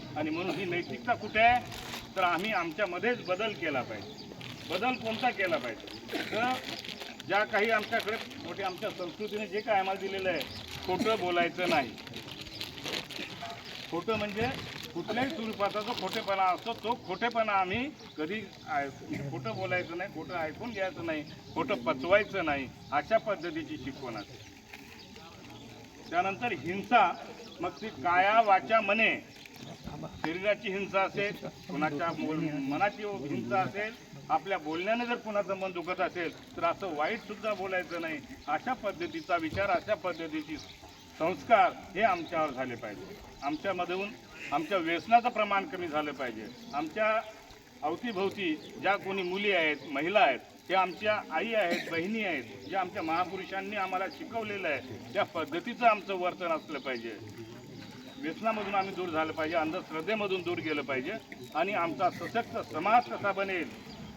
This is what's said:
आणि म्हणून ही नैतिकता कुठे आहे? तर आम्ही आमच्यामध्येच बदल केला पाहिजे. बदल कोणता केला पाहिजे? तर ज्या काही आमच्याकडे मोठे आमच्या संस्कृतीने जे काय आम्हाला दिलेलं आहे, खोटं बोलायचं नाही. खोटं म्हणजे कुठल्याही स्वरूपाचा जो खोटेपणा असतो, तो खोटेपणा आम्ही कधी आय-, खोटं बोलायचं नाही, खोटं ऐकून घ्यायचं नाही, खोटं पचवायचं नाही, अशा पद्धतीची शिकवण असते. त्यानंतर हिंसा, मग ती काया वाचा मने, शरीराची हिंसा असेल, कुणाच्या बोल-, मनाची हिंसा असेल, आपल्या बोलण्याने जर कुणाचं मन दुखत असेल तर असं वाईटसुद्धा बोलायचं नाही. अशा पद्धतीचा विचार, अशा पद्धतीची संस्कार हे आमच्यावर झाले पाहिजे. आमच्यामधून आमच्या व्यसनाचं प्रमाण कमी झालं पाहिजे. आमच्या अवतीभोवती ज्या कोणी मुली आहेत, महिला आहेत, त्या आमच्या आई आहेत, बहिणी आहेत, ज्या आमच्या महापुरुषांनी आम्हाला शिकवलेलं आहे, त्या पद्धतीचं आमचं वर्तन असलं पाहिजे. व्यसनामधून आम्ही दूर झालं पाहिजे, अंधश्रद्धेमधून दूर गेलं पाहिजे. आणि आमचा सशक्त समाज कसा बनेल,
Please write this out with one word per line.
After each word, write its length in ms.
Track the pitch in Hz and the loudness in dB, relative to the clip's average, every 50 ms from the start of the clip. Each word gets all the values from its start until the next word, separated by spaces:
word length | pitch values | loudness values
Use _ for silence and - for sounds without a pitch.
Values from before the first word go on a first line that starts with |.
| - - - 151 | -10 -8 -4 -2
आणि 120 | 156 156 | -2 0
म्हणून 260 | 156 170 180 185 147 | 0 0 0 -2 -2
ही 100 | 160 202 | -2 -2
नैतिकता 480 | 175 170 175 170 - 214 - - 240 226 | -2 -2 -2 -2 -4 -8 -6 0 0 0
कुठे 260 | - 220 208 - 214 | 0 0 0 4 6
आहे? 260 | 226 240 247 247 240 - - - - - - - - - - | 8 8 8 6 2 -2 -10 -10 -8 -8 -10 -10 -10 -8 0
तर 80 | 196 185 | 2 4
आम्ही 280 | 175 175 208 196 220 | 4 4 2 2 2
आमच्यामध्येच 720 | 214 180 170 170 156 - 208 185 202 233 208 240 247 220 175 | 2 2 0 0 0 0 0 0 0 0 2 2 2 0 0
बदल 280 | 170 185 180 220 226 202 | 0 0 0 0 -2 -2
केला 280 | - 170 156 143 127 | -2 -2 0 0 0
पाहिजे. 420 | 117 - - 104 104 107 - - - - - - - - - - - - | -2 -2 -6 -8 -8 -10 -12 -12 -14 -14 -12 -12 -12 -12 -10 -10 -6 -4
बदल 240 | - 190 220 254 254 | -2 0 2 2 0
कोणता 360 | 233 233 226 220 220 254 247 | 0 -2 -4 -2 2 0 0
केला 280 | 226 - 190 180 165 139 | 2 2 2 2 2 2
पाहिजे? 360 | 120 120 107 - - - - - - - - | 0 -2 -6 -6 -10 -12 -12 -12 -10 -6 -6
तर 400 | - - - 196 214 240 247 254 254 - - - - - - - - - - - - - 139 | -4 -4 -2 0 0 2 2 2 0 -2 -6 -8 -8 -8 -10 -10 -10 -10 -12 -12 -12 -4 2
ज्या 160 | 180 202 214 | 2 2 4
काही 260 | 202 220 196 208 226 | 4 4 2 4 6
आमच्याकडे 460 | 226 214 208 - 226 220 185 196 220 214 - - - - - | 4 4 2 2 0 0 0 0 -2 -4 -4 -8 -10 -10 -8
मोठे 180 | 165 180 202 196 | -8 -6 -2 -2
आमच्या 260 | 190 185 165 214 196 | -4 -2 -2 -4 -4
संस्कृतीने 580 | 160 - 185 170 147 - 214 202 202 208 214 190 | -4 -4 -6 -6 -4 -6 -6 -4 -2 -4 -4 -2
जे 140 | 180 214 | -4 -4
काय 180 | 208 233 214 190 | 2 4 4 4
आम्हाला 200 | 185 190 196 196 | 4 2 0 -2
दिलेलं 300 | 190 196 196 190 185 185 | -2 -4 -2 0 0 0
आहे, 100 | 170 147 - - - - - - - - - - | 0 0 -2 -4 -6 -10 -10 -10 -10 -8 -2 0
खोटं 280 | 180 175 220 220 220 202 | 2 2 4 4 4 2
बोलायचं 500 | 180 180 175 175 170 170 151 170 180 175 | 2 2 4 4 4 4 2 0 2 4
नाही. 220 | 165 147 131 113 - - - - - - - - - - - - - - - - - - - - - - - - - - - - - - - - - - - - - - - - | 4 4 4 2 -2 -10 -12 -12 -12 -12 -10 -12 -12 -12 -12 -12 -8 -8 -8 -8 -8 -10 -8 -4 -4 -4 -6 -6 -8 -8 -8 -8 -8 -10 -10 -10 -10 -10 -12 -12 -12 -10 -10 -4
खोटं 260 | - 165 170 220 220 208 | -4 -4 0 0 0 0
म्हणजे 300 | 208 208 190 214 233 254 269 254 - - - - - - - | 0 -2 0 0 0 0 0 -2 -6 -8 -10 -10 -10 -8 -6
कुठल्याही 360 | 165 170 220 214 233 262 277 | -6 -4 -2 0 0 0 0
स्वरूपाचा 520 | - - 226 220 208 - 302 294 - 214 | 0 -4 -4 -4 0 0 0 2 2 0
जो 100 | 208 220 | -2 -2
खोटेपणा 520 | 247 - 190 190 - 220 214 196 196 196 190 | -4 -2 -2 -2 -2 -2 0 0 2 4 4
असतो, 300 | 185 175 156 - 233 233 | 4 4 2 0 -4 -6
तो 200 | - - 214 247 240 - - | -4 -2 -2 -2 -2 -2 -6
खोटेपणा 440 | 185 185 233 240 233 233 220 214 | -4 0 0 0 2 2 2 4
आम्ही 380 | 202 190 185 180 190 233 262 302 254 - - - - 151 | 4 4 4 4 2 0 0 -2 -4 -10 -16 -14 -6 -4
कधी 240 | 151 160 208 220 202 185 - - - - | -4 -2 -2 -4 -6 -8 -12 -14 -8 -2
आय-, 600 | 156 143 139 139 131 - - - 143 139 139 143 | 0 0 0 -2 -4 -10 -8 -6 -6 -4 -4 -4
खोटं 240 | 151 175 - 220 214 | -4 -4 -4 -4 -4
बोलायचं 420 | 190 190 185 185 180 175 170 170 175 | -2 -2 0 0 0 0 -2 -4 -6
नाही, 120 | 185 202 - | -6 -6 -6
खोटं 220 | 160 160 156 180 | -8 -8 -4 -2
ऐकून 360 | 175 160 156 143 135 214 247 | -2 -2 -2 -4 -6 -8 -6
घ्यायचं 340 | 220 202 190 190 - - 170 | -2 -2 -2 -2 -2 -4 -4
नाही, 180 | 165 160 156 294 - - - - - - | -2 -2 -2 -4 -8 -12 -16 -14 -8 -2
खोटं 220 | - - 269 311 | -2 0 0 0
पचवायचं 720 | 254 240 330 302 262 262 339 269 208 208 - 185 190 175 | 0 2 0 0 2 4 6 6 6 6 4 0 0 2
नाही, 220 | 311 - 139 131 117 - - - - | 2 2 0 -2 -6 -8 -12 -8 0
अशा 260 | 135 - - - 330 330 | 0 0 2 4 4 4
पद्धतीची 600 | 330 330 294 294 302 349 311 320 302 262 302 - | 4 4 -2 -2 -2 -6 -4 -4 -6 -6 -8 -8
शिकवण 380 | 262 269 254 - - 247 110 | -8 -8 -8 -8 -8 -8 -6
असते. 240 | 104 - - - - - - - - - - - - 120 113 113 110 101 95 - - - - - - - - - - - - - - - - - - - - | -8 -8 -10 -14 -16 -16 -18 -20 -20 -18 -18 -18 -16 -16 -16 -18 -18 -18 -18 -18 -16 -16 -16 -16 -16 -16 -16 -16 -16 -16 -16 -16 -16 -18 -18 -18 -18 -8 0
त्यानंतर 420 | 160 175 185 196 196 - 247 240 | 2 4 4 4 2 0 0 -2
हिंसा, 640 | 196 147 123 165 185 196 - - 254 233 196 175 - - - - - - - - - - | -2 -2 -2 -2 -2 -2 2 8 10 10 10 10 6 0 -8 -12 -12 -14 -14 -14 -10 -6
मग 80 | 170 185 | -4 -4
ती 180 | - - 214 220 | -4 -4 -8 -8
काया 540 | 180 131 - 175 175 180 190 202 214 226 | -8 -2 2 4 8 8 8 8 8 8
वाचा 400 | 226 208 190 185 - - 220 220 | 8 8 8 6 6 6 4 4
मने, 340 | 208 196 208 226 220 185 147 107 - - - - - - - - - - - - - - 147 151 156 156 - - - | 6 6 4 6 6 6 4 2 -4 -10 -18 -18 -18 -18 -16 -14 -14 -14 -14 -12 -12 -10 -10 -8 -10 -10 -10 -6 -4
शरीराची 460 | 156 170 185 190 208 202 208 220 202 | -4 -2 0 2 2 2 2 0 -4
हिंसा 300 | 190 196 196 - 185 196 | -2 -2 -2 2 2 2
असेल, 340 | 196 180 - 208 202 208 196 - - - | 2 2 2 0 0 0 -2 -4 -8 -10
कुणाच्या 600 | - - - - - 143 156 156 143 143 170 165 | -12 -12 -12 -6 -2 0 0 0 2 0 0 0
बोल-, 460 | 160 156 156 156 156 160 165 156 147 | 0 -2 -2 0 0 0 0 0 0
मनाची 500 | 139 135 135 143 160 196 208 202 202 214 | -2 -2 0 0 2 2 0 0 -2 -6
हिंसा 560 | 208 202 190 135 143 139 123 113 117 120 113 | -4 -4 -4 -4 -4 -4 -4 -2 0 2 2
असेल, 540 | 107 104 - 196 208 220 233 - - - - - - - | 2 0 -2 -4 -4 -4 -6 -10 -16 -18 -18 -12 -2 0
आपल्या 280 | 147 160 160 196 196 175 | 0 0 2 0 -2 -2
बोलण्याने 480 | 151 151 160 170 185 208 226 240 240 | 0 -2 -2 -2 2 2 2 2 2
जर 100 | 233 240 | 0 -2
कुणाचं 420 | - - 220 208 202 196 180 196 185 | -2 -2 -2 0 0 0 0 0 -2
मन 140 | 190 190 | -2 -4
दुखत 300 | 175 175 160 175 180 175 | -4 -4 -4 -4 0 0
असेल 560 | 180 160 - 175 170 151 - - - - - 175 | 0 0 0 -2 -4 -4 -4 -8 -16 -12 -6 0
तर 60 | 165 | 2
असं 320 | 170 160 - 202 185 156 | 2 2 0 -2 -4 0
वाईटसुद्धा 580 | 147 151 175 220 220 - - 208 196 196 220 208 | 0 0 0 0 -2 -4 -8 -10 -4 -2 -2 -2
बोलायचं 480 | 190 190 196 185 180 175 147 170 170 | -2 -2 0 0 0 0 -2 -4 -4
नाही. 160 | 170 160 156 143 - - 131 - - - | -4 -4 -4 -6 -8 -12 -14 -12 -4 -2
अशा 260 | 151 151 - 240 262 | -2 0 0 -2 -4
पद्धतीचा 640 | - - 202 185 151 175 165 147 165 151 - 180 | -2 -2 -4 -4 -2 -4 -4 -4 -6 0 2 2
विचार, 340 | 170 160 156 160 190 196 202 | 2 2 0 0 0 2 4
अशा 260 | 180 165 - 196 214 | 2 2 4 2 0
पद्धतीची 640 | - - 180 170 156 160 156 151 156 147 - 156 135 - - - - - - - - - - - - | 0 0 -4 -4 -2 -6 -4 -4 -6 -6 -6 -8 -10 -10 -12 -16 -18 -18 -20 -20 -20 -20 -16 -4 0
संस्कार 520 | 156 170 185 - - - 233 202 185 160 - - - - - | 0 0 0 0 6 8 8 10 10 8 4 0 -12 -8 -2
हे 60 | 180 | 4
आमच्यावर 500 | 220 214 185 170 156 - 175 160 156 147 | 4 4 4 4 0 -2 0 2 2 2
झाले 240 | 127 127 131 123 117 | 0 -2 -4 -4 -4
पाहिजे. 420 | 110 120 107 101 92 95 92 101 - - - - - 135 | -6 -6 -8 -8 -8 -12 -12 -14 -14 -16 -18 -14 -4 -2
आमच्यामधून 640 | 143 156 151 - 196 185 180 175 175 180 190 202 208 - - - - - - - - | -2 -2 0 0 -2 0 0 0 0 0 -2 -2 -4 -6 -12 -16 -18 -16 -12 -6 0
आमच्या 260 | - 151 160 - 196 185 | 0 0 2 2 2 2
व्यसनाचं 520 | 160 165 170 165 - 220 233 240 233 247 | 4 4 0 0 4 8 8 8 8 8
प्रमाण 360 | - 214 214 208 202 196 190 | 2 2 2 4 4 2 2
कमी 220 | 156 190 180 175 165 | 0 -4 -4 -4 -2
झालं 240 | 147 151 147 147 | 0 0 0 0
पाहिजे. 340 | 135 127 135 120 110 110 107 95 - - - - - | -2 -4 -4 -4 -4 -6 -10 -10 -12 -14 -12 -6 -4
आमच्या 480 | 143 160 156 - 208 214 214 220 226 - - - - - - - - - - - - - | -4 -4 -2 0 0 2 2 2 2 0 -4 -12 -16 -18 -20 -20 -20 -20 -20 -14 -4 -2
अवतीभोवती 720 | 151 170 175 - 240 214 180 196 190 - 202 190 165 156 151 - - - - | -2 -2 -2 -4 -4 -2 0 0 0 0 0 0 0 0 -2 -4 -12 -10 -2
ज्या 140 | - 185 202 | 2 2 2
कोणी 260 | 190 - 190 190 196 | 2 2 -2 -2 -2
मुली 300 | 185 175 180 202 202 208 | -2 -2 -2 0 2 4
आहेत, 240 | 196 175 160 156 147 135 117 113 | 4 4 4 4 2 0 -4 -4
महिला 280 | 139 139 151 175 202 208 | -2 0 0 4 6 8
आहेत, 200 | 185 147 127 117 - - - - - - | 8 8 6 2 -4 -12 -20 -16 -6 0
त्या 140 | 175 190 | 4 4
आमच्या 400 | 185 185 175 180 214 214 214 208 - - | 4 2 0 -2 0 2 2 2 0 -2
आई 220 | 156 - 196 226 226 | -2 0 0 2 2
आहेत, 380 | 214 190 170 170 170 - - | 2 4 4 2 0 -2 -2
बहिणी 320 | 170 165 170 196 220 226 214 | -2 -2 0 0 0 0 0
आहेत, 200 | 185 160 135 117 107 101 - 131 147 | 0 0 -2 -4 -6 -12 -14 -10 -4
ज्या 100 | 170 190 | 0 0
आमच्या 200 | 180 180 185 208 | 0 0 -2 -4
महापुरुषांनी 720 | 165 160 160 170 180 165 190 190 185 - 190 190 190 196 214 | -2 0 2 2 2 0 -2 -6 -6 -4 -4 -4 -4 -4 -2
आम्हाला 300 | 202 190 190 185 185 190 175 | -2 -2 0 0 0 -2 -2
शिकवलेलं 600 | - - 160 - 208 226 214 208 202 196 185 160 | -4 -8 -12 -6 -4 -4 -4 -2 -4 -2 -2 -2
आहे, 460 | 143 127 - - 110 95 - - - | -2 -2 -4 -8 -12 -12 -10 -4 0
त्या 100 | 196 196 | 0 0
पद्धतीचं 640 | - - 170 156 135 147 175 - 233 233 185 240 | 0 0 -4 -4 -2 -4 -6 -4 -4 -2 6 6
आमचं 300 | 233 214 208 170 196 196 | 6 6 6 2 -4 -2
वर्तन 360 | 180 180 180 160 - 180 170 | 0 0 0 0 0 0 0
असलं 280 | 160 147 - - 156 135 | 0 0 -2 -4 -6 -6
पाहिजे. 380 | 127 135 127 120 113 113 107 - 104 104 - 117 113 113 120 123 - - 127 113 - - - - - - - - | -2 -2 -4 -2 -4 -6 -8 -8 -12 -12 -12 -12 -12 -12 -12 -14 -14 -14 -14 -14 -14 -14 -14 -16 -16 -16 -12 -8
व्यसनामधून 580 | 139 156 - - 202 226 220 214 202 196 202 | -6 -6 -4 0 0 0 0 0 0 0 2
आम्ही 200 | 196 190 196 185 | 2 2 2 0
दूर 140 | 170 185 175 | -4 -4 0
झालं 240 | 156 156 160 156 156 | 2 0 0 0 0
पाहिजे, 220 | 160 156 156 170 | -2 0 2 2
अंधश्रद्धेमधून 840 | 165 156 160 165 185 - - 156 160 165 190 220 214 208 196 190 185 | 2 2 2 0 -4 -6 -4 -6 -4 0 0 0 0 2 0 0 0
दूर 160 | 170 170 175 165 | 0 0 -2 -2
गेलं 240 | 143 156 151 147 | 0 0 0 0
पाहिजे. 300 | 131 135 135 131 127 170 214 220 - - - - 123 - - | 0 0 -2 -2 0 -2 -6 -6 -8 -12 -14 -14 -12 -6 0
आणि 180 | 156 170 196 208 | 0 0 2 2
आमचा 360 | 180 170 170 156 170 190 175 | 2 2 0 2 2 2 2
सशक्त 480 | - - 170 165 - 226 226 - 208 214 | 2 0 -6 -2 -2 -2 -2 0 -4 -6
समाज 460 | 170 - - 156 170 202 226 240 240 | -4 -4 -4 0 4 6 6 6 6
कसा 280 | 226 226 - 196 202 | 6 -4 -2 0 0
बनेल, 640 | 190 190 196 196 190 175 147 120 - - - - - - - - - | 2 2 0 0 0 -2 -2 -4 -8 -14 -14 -14 -14 -14 -12 -12 -6